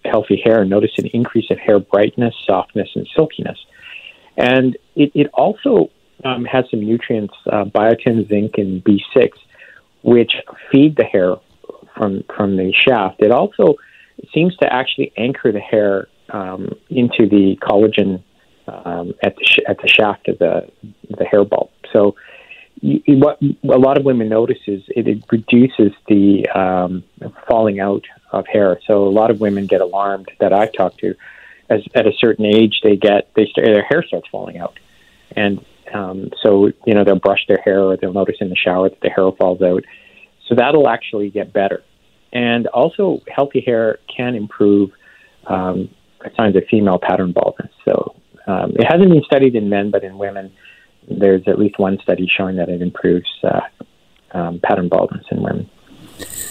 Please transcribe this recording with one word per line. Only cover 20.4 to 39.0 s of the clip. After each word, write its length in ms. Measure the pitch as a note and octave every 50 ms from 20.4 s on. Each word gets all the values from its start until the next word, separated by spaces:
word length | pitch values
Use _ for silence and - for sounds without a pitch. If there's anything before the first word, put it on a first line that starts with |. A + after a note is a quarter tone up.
| F2 E2+ F2+ E2+ F2 - _ _ - A2 G#2 _ - -
the 160 | - - -
hair 200 | - - G#2 G2+
bulb. 260 | G2+ - - - - _ _ - -
So 260 | - A2+ G#2 G2+ - - - - - - - _ - - - _ _ - -
y-, 200 | C#3 C#3 - - -
y-, 60 | D3
what 260 | C3+ C#3 D3 C#3+ -
a 380 | D3 C#3 - - - C#3+ B2 B2+
lot 180 | C3 C3+ C#3
of 80 | C#3+ C3+
women 240 | C#3 B2+ A#2+ A2+ A2
notice 300 | A2 A2 A#2 A#2+ B2+ - -
is 160 | - G2+ F#2+ - -
it, 200 | - A#2+ A2 -
it 160 | A2 G#2+ - -
reduces 600 | - A2+ A2+ - - A#2+ B2 B2+ - - A2 G2+ G2+ - _
the, 400 | - G#2+ G2+ G2 G2+ G2+ F#2+ A2 -
um, 520 | - - F#2+ F#2 F#2 F#2 F2+ F2 F#2 F2+ F2 _ _ _ - - - - - -
falling 320 | B2 A2+ A2 G#2+ G2 G2
out 240 | G2 G2+ G2 - - - - _ _ _
of 160 | - G2+ F#2
hair. 320 | - - G#2+ G2+ F#2+ F2+ - -
So 180 | - G#2+ G2+ G2+
a 40 | G2
lot 220 | F#2+ G#2+ A2 A2+
of 100 | A2+ G2+
women 260 | G#2+ G#2 G2+ G2 G2
get 140 | F#2+ G2+ F#2
alarmed 480 | F#2 F2+ F#2 G2 G2+ G2+ G2 F#2+ F#2+ - - _
that 140 | G#2 G2 F#2
I've 200 | G2+ G#2+ - -
talked 240 | - F#2+ F2+ - -
to, 160 | - F#2+ F#2+ - - - - - - - - _ _ -
as 100 | A2+ A2 G#2 - -
at 120 | - A2
a 60 | A2 G#2+ -
certain 260 | - A#2 G#2+ - G#2+
age 360 | G#2+ G#2 A2 A2 G#2+ G2+ - -
they 140 | A2 G#2
get, 340 | F#2+ G#2+ G#2 G2+ G#2 - - _
they 100 | - G#2+
st-, 180 | - - - -
their 200 | A2+ G#2+ G#2 G2+
hair 200 | - C#3 E3 E3+
starts 220 | - - F2 - -
falling 280 | - G2+ F#2+ F#2 F2+ F2
out, 200 | F2 - - - _ _ _ _ _ _ _ _ _ _ -
and, 300 | G#2+ G#2 G2+ G2+ F#2+ - _ _ _ _ - -
um, 380 | G#2 G2 F#2 F#2 F#2+ G2 - - - -
so, 300 | A2+ G2+ G2 G2+ G#2 - - -
you 80 | A#2 A2
know, 100 | G#2 G2+
they'll 100 | G2+ G2
brush 300 | F#2+ - G2 G2 F#2+ -
their 140 | - G#2 F#2+ -
hair 200 | G#2+ F#2+ G2 G2
or 140 | F#2+ F#2+
they'll 160 | F#2 - F#2+ F#2
notice 240 | G2+ F#2+ F#2+ F#2+ -
in 80 | G#2+ F#2
the 80 | F2+
shower 320 | - - F#2 F2+ F#2 F#2+ F#2+
that 120 | - _